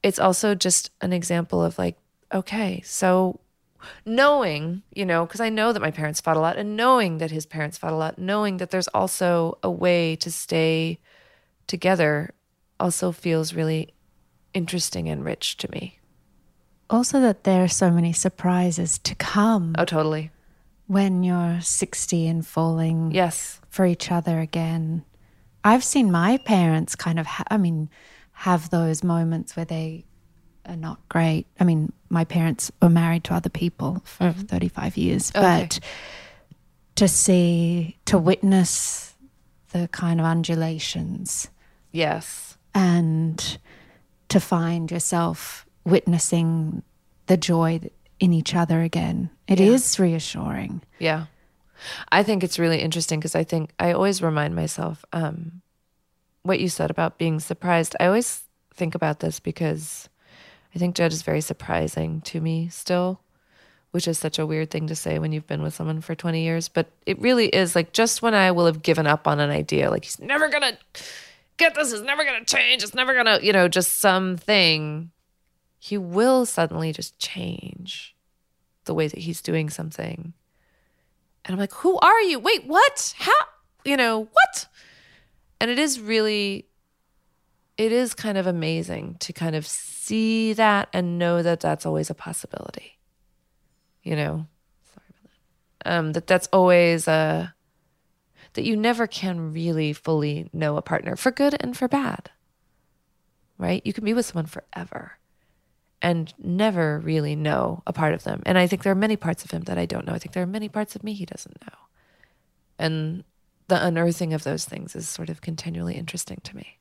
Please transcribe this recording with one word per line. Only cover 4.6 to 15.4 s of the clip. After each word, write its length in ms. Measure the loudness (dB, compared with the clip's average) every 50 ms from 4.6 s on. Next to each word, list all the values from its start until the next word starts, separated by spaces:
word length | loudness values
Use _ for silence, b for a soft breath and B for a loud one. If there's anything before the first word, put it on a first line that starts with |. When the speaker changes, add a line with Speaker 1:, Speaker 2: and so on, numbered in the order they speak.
| -4 -6 -6 -8 -10 _
Speaker 1:
you 140 | -8 -6 -2
know, 180 | 0 2 0 0
'cause 160 | -2 -4 -4
I 80 | -4 -2
know 240 | 0 2 2 2
that 80 | 2 0
my 120 | -2 -4
parents 280 | -2 -4 -4 -4 -4 -4
fought 160 | 0 0 2
a 40 | 2
lot, 180 | 2 0 0 -2
and 180 | -6 -6 -2
knowing 420 | 2 4 4 6 4 4 0 -2 -4
that 120 | -4 -4
his 160 | -4 -8 -8
parents 320 | _ -6 -6 -6 -6 -6 -8
fought 140 | -6 -4
a 40 | -2
lot, 220 | -2 -2 -4 -6 -6
knowing 400 | -4 -2 0 0 0 -2 -2 -4
that 120 | -6 -4
there's 180 | -2 -4 -4 0
also 680 | 0 0 0 0 0 0 2 2 2 2 2 0 -4 _
a 80 | -4 -4
way 460 | -2 0 2 2 4 4 2 0 -2
to 140 | -4 -6 -8
stay 680 | -8 -10 -6 -2 0 2 2 2 2 0 0 -2 -6 -8 b b b b b b b b b b b b _
together 680 | -10 -8 -2 2 2 4 4 4 2 2 0 -2 -6 _ _ _ _ _ _ _ _ _ _
also 340 | -2 -2 0 0 -2 -2
feels 420 | -4 -2 -2 0 0 0 0 -2 -4
really 400 | -4 -2 -2 -2 -2 -4 -8 _ _ _ _ _ _ _ _ _ _ _ _
interesting 560 | -4 -4 -4 -2 -4 -4 -4 -4 -6 -6 -4 -4
and 160 | -4 -4 -4
rich 320 | -6 -6 _